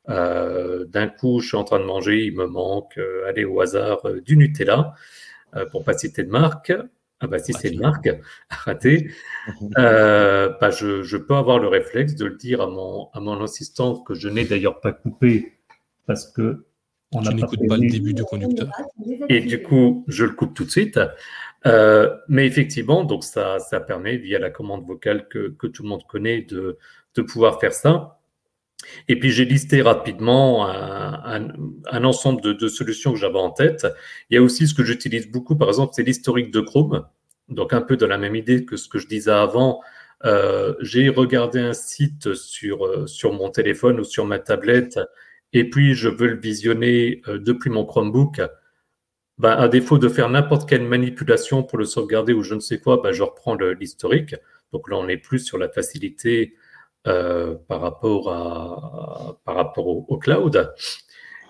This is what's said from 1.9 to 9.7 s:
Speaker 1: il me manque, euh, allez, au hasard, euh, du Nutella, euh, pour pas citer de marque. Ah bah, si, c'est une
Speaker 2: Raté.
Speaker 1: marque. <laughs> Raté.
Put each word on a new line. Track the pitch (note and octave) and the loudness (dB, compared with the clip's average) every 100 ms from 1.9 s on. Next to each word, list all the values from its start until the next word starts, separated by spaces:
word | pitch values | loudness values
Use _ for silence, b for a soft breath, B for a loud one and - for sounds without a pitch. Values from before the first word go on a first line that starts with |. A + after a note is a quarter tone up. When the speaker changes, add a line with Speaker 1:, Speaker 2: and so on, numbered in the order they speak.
| F#2+ F#2 G#2+ G#2+ | -4 0 0 0
Speaker 1:
il | F2 | -2
me | F2+ | -4
manque, | F2+ F#2 G2 - - | -4 -4 -4 -8 -10
euh, | F#2+ F#2 F#2+ | -8 -6 -6
allez, | G2 | -4
au | G2+ F#2+ | -2 0
hasard, | D#3+ G2 G#2 G2+ G#2 | 0 0 -2 -2 -4
euh, | F#2+ | -6
du | G#2+ D3+ | 2 6
Nutella, | C#3+ - G2 A2+ D#3 B B B B B _ - | 6 4 2 2 0 B B B B B _ -10
euh, | F#2+ | -6
pour | - | -6
pas | - - | -4 -4
citer | G#2 - | -4 -6
de | F2+ | -2
marque. | A2+ D#3+ D3+ - F#3 B3 _ _ _ | 2 2 0 -2 -4 -4 _ _ _
Ah | E2+ | -6
bah, | F#2 | -6
si, | - | -6
c'est | - G#2 | -6 -6
une | E2 | 0
Speaker 2:
Raté. | C3 D3 - | 0 0 -2
Speaker 1:
marque. | - B B B | -4 B B B
<laughs> | |
Raté. | - - F#2+ B2+ D#3+ D3+ B B B B B G#2 | -10 -8 -2 2 2 2 B B B B B -4